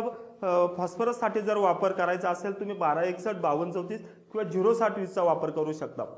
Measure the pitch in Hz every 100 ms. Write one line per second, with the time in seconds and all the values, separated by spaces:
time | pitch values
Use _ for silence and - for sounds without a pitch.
0 | 233 - - - 190 175 175 180 180 175
1 | 233 240 220 220 202 208 190 175 190 185
2 | 175 180 185 175 202 196 208 190 160 151
3 | 180 180 214 185 165 147 175 180 175 220
4 | - - - 214 185 185 202 233 220 202
5 | 185 190 175 151 156 156 156 156 120 -
6 | 101